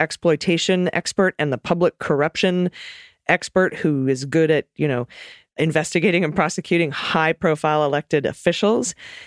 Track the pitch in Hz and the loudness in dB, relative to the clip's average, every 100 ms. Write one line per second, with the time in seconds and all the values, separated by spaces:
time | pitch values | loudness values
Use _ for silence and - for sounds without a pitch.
0 | 160 - 170 151 - 170 - 185 180 - | -4 -2 0 2 2 0 2 0 0 -2
1 | - - 185 - 151 127 - 170 175 - | -4 0 0 0 -2 -2 -2 0 0 0
2 | - 147 151 - 190 180 180 - - - | -2 0 0 0 0 2 -2 -4 -18 -20
3 | - _ - 175 - 185 185 - 160 143 | -20 _ -2 -2 0 0 0 0 -2 0
4 | 131 131 139 156 160 151 - - 151 123 | 0 -2 0 2 4 2 -2 -4 -2 -2
5 | 123 - - - _ - 160 156 156 180 | -6 -12 -20 -20 _ -4 0 0 0 0
6 | 185 175 160 156 160 - - 175 165 143 | 2 2 0 0 -2 -2 -2 0 0 -4
7 | - 170 160 165 180 151 156 151 147 143 | -2 0 0 0 0 0 0 2 2 0
8 | - 151 151 - - 170 202 240 254 - | 0 -2 -2 -2 -2 2 2 2 -2 -8
9 | - - | -16 -20